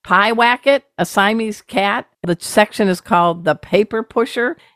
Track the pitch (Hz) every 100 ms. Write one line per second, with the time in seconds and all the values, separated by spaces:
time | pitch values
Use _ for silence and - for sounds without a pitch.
0 | - 180 214 233 233 254 269 277 _ -
1 | 175 - 196 226 220 208 _ 190 196 233
2 | - _ 175 170 - - 208 - 202 180
3 | - 175 170 170 170 - - 185 214 220
4 | 226 - 233 240 240 330 _